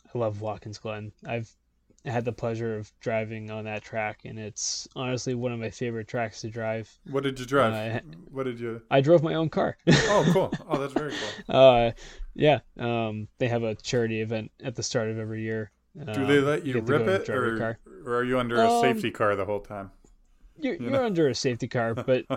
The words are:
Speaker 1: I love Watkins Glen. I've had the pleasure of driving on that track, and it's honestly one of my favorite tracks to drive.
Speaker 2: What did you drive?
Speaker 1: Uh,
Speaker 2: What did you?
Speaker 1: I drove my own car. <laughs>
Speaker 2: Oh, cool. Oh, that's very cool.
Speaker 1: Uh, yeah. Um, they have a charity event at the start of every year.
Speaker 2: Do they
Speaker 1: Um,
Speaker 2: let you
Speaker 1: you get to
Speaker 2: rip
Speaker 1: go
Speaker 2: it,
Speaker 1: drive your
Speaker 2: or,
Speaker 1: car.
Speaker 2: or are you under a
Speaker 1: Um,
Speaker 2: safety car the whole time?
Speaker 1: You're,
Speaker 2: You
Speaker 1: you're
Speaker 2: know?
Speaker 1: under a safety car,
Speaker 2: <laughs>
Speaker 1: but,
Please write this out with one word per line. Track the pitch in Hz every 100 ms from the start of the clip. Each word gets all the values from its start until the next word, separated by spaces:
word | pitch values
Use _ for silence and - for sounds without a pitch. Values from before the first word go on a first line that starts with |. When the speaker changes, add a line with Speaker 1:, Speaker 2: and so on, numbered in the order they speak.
| _
Speaker 1:
I | 123
love | 113 104
Watkins | 107 98 110 101
Glen. | 110 107 107 - -
I've | 117 113 _ _ _ _ _
had | 151 120 120
the |
pleasure | 113 117 113 117 107
of | 107 _
driving | - 110 110 110 107
on | 110 107
that | 107
track, | - 117 107 107 -
and | 113
it's | 107 - - - - -
honestly | 127 127 - 123
one | 123
of | 120
my | 113
favorite | - 123 113 110
tracks | 127 113 -
to | 113
drive. | 113 110 113 110 _ -
Speaker 2:
What | 139
did | 139 127
you | 123
drive? | 139 113 110 110 117
Speaker 1:
Uh, | 151 160 -
Speaker 2:
What | 135
did | 131 117
you? | 117 113 -
Speaker 1:
I | 135
drove | 139 170
my | 156 156
own | 160
car. | - - -
<laughs> | -
Speaker 2:
Oh, | 147 - 202 156
cool. | 175 160 - -
Oh, | 151
that's | 139
very | - 151
cool. | - - - - -
Speaker 1:
Uh, | 131 120 117 - - - -
yeah. | - 151 127 - -
Um, | 120 117 113 107 104 -
they | 127
have | 117
a | 117 104
charity | - 123 113 110
event | 110 113 110 _
at | 139 120
the |
start | 113 127 110
of | 110
every | 110 110
year. | 110 110 107 _ _ -
Speaker 2:
Do | 143 139 135
they | 143
Speaker 1:
Um, | 139
Speaker 2:
let | 147 139
you |
Speaker 1:
you | 123
get | 113
to |
Speaker 2:
rip | 147 190
Speaker 1:
go |
Speaker 2:
it, | 190 -
Speaker 1:
drive | 127
your | 120 113
Speaker 2:
or, |
Speaker 1:
car. | 113 117 - - -
Speaker 2:
or | 120
are |
you | 127 127
under | 120 120
a | 226
Speaker 1:
Um, | 233
Speaker 2:
safety | 233 220 214
car | - 107 101
the | 95
whole | 101
time? | - 104 98 _ _ _ _ _ - -
Speaker 1:
You're, | 285 -
Speaker 2:
You |
Speaker 1:
you're | 240
Speaker 2:
know? | 269 240
Speaker 1:
under | 170 147
a | 117
safety | 135 120 135
car, | 127 117 117
Speaker 2:
<laughs> |
Speaker 1:
but, | 120 127 -